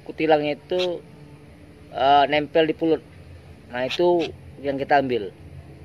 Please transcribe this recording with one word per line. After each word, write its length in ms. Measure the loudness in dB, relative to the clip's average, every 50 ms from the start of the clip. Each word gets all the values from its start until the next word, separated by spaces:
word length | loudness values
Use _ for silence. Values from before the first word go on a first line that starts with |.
| -18
kutilangnya 560 | -18 -8 -4 2 2 2 2 2 -2 -6 -8
itu, 400 | -8 -6 -4 -4 -2 -4 -6 -8 -12 -20 -20 -20 -20 -20 -20 -20 -20 -20 -20 -20 -20 -20 -20 -20 -20 -12
eh, 340 | -6 0 4 4 6 6 4 4
nempel 400 | 0 -2 -2 0 2 2 2 2
di 60 | -2
pulut. 240 | -2 0 0 0 -2 -4 -18 -20 -20 -20 -20 -20 -20 -20 -20 -20 -20 -20 -12 -8
Nah, 160 | -6 -6 -6
itu 400 | -2 0 2 2 2 0 -2 -6 -8 -16 -20 -20 -20 -10
yang 160 | -8 -6 -6
kita 240 | -6 -2 2 2 2
ambil. 320 | 2 0 -4 -4 -4 -8 -12 -18 -20 -20 -20 -20 -20 -20 -20 -20